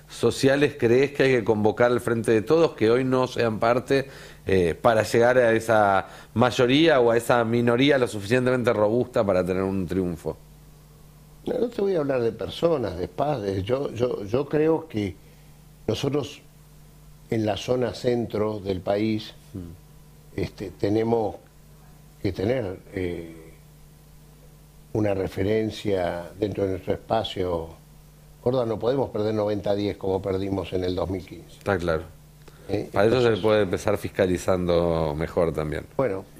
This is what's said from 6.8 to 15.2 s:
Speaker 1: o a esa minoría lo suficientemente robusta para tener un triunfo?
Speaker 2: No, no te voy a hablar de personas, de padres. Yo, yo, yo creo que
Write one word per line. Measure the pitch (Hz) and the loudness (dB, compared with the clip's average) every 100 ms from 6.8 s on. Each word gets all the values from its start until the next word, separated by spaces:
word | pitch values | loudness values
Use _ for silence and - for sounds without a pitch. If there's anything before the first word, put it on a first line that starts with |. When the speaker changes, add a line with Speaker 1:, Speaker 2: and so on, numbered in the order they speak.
| 160 139 | 4 4
Speaker 1:
o | 117 | 4
a | 117 | 2
esa | 117 120 | 2 2
minoría | 113 120 120 120 143 139 | 2 0 2 4 4 2
lo | 117 | 0
suficientemente | 104 98 127 123 127 117 | -4 -2 0 2 0 0
robusta | 104 104 120 117 123 | 2 2 2 0 0
para | 101 92 | 2 2
tener | 90 92 | 0 -2
un | 95 98 85 | -2 -2 -2
triunfo? | 90 90 82 80 - - - - - - - - - - - - | -2 -2 -4 -8 -10 -14 -20 -20 -20 -20 -20 -20 -20 -20 -12 -8
Speaker 2:
No, | - | -4
no | 240 | -4
te | 233 | -2
voy | 196 | -2
a | 180 | -2
hablar | 143 131 | -2 0
de | 117 | -2
personas, | 110 95 - 170 151 104 87 | -4 -8 -2 0 0 -2 -6
de | 87 | -6
padres. | - 143 139 101 95 | -4 -2 -2 -2 -4
Yo, | 95 131 139 | -2 -2 -4
yo, | 120 123 - | -2 -2 -2
yo | 101 123 147 | -2 -4 0
creo | 151 156 160 - | 0 2 0 -2
que | 110 101 - | -4 -4 -6